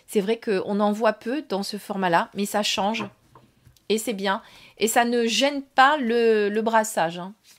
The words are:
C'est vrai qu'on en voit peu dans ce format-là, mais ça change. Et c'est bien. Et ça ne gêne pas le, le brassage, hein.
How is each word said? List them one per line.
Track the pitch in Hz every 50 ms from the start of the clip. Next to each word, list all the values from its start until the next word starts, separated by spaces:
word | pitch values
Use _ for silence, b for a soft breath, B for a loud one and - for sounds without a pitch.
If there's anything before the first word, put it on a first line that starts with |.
| B
C'est | - - 214
vrai | 185 214 233 233
qu'on | - 240 196 185 - 196 202 202
en | 208 208
voit | 208 214 233 214 214
peu | - - 226 262 311 294 -
dans | 196 196 196
ce | - 214
format-là, | 196 - - 196 190 190 180 165 175 226 - -
mais | 196 202
ça | - - 208 208
change. | - - 220 190 208 226 226 208 196 - _ _ _ - - _ _ _ _ _ - _ _ _ -
Et | 208
c'est | 220 - 254 208
bien. | 190 196 196 196 226 B B B B B B B
Et | - 196
ça | 226 - 254 233
ne | 233 240 240 233
gêne | 233 214 208 269 285 285 277
pas | 277 - _ 269 262 277 311
le, | 302 247 226 240 240 233 226 220 214 208 202
le | 208 226
brassage, | 220 226 226 220 214 214 - 208 160 165 170 175
hein. | 175 196 220 _ b b b